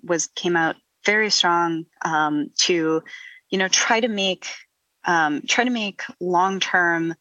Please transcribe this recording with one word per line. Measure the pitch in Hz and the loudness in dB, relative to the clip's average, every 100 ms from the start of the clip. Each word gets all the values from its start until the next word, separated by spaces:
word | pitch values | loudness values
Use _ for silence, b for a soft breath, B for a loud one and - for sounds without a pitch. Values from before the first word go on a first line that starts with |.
was, | - 170 - | -2 -2 -2
came | - 175 170 | -4 0 2
out | 160 - _ _ - | 2 -2 _ _ 0
very | 214 208 | 0 2
strong, | - 180 170 170 160 165 _ 170 | 2 2 2 2 -2 -8 _ -2
um, | 156 151 147 - - | 0 2 0 -2 -2
to, | - 170 160 160 B B B B _ | 0 2 0 -2 B B B B _
you | 190 | -2
know, | 190 | 0
try | - - 226 | 0 2 2
to | 233 | 0
make, | 202 190 180 - - - _ _ _ - | 0 -2 -2 -8 -16 -20 _ _ _ 0
um, | 170 151 147 - | 2 2 0 -2
try | - | 0
to | 254 | 0
make | 240 202 - - - | -2 -6 -8 -14 -8
long-term | 180 175 190 190 - 180 175 165 165 170 | -2 2 2 0 0 2 2 2 -2 -6